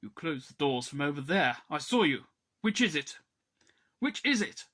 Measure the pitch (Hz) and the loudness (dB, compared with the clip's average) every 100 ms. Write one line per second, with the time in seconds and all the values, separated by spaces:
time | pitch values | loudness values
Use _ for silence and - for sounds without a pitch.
0 | 104 - 165 147 127 - 147 127 123 143 | -18 -10 -6 -6 -8 -2 0 0 -4 -4
1 | 143 143 139 190 147 120 - 147 - 247 | -2 -2 0 2 2 0 -4 -6 0 4
2 | 190 131 - _ _ _ 220 214 240 156 | 4 2 -4 _ _ _ -2 2 2 0
3 | 139 - _ _ _ _ _ _ _ _ | -6 -12 _ _ _ _ _ _ _ _
4 | 262 - - 262 202 - - | -4 -2 0 2 0 -4 -18